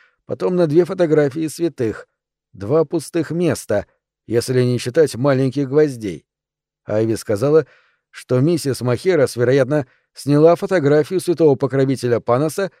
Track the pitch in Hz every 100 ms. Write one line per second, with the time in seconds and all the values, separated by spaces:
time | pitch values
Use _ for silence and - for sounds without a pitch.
0 | _ _ - - 185 180 165 156 165 180
1 | 170 151 143 151 156 - 170 - 113 -
2 | - _ _ _ _ 92 101 160 156 170
3 | - - 135 160 175 107 - 104 - _
4 | _ _ - 113 123 127 123 120 127 139
5 | 151 113 143 131 135 143 135 143 151 123
6 | 104 76 _ _ _ _ _ _ - 107
7 | 110 107 - 101 139 156 135 _ _ _
8 | _ - - 127 151 170 139 120 123 120
9 | 190 165 127 117 120 139 131 151 127 _
10 | _ - 139 147 160 170 196 185 139 147
11 | 147 185 - 165 160 135 135 135 135 131
12 | 123 113 - 123 156 170 190 -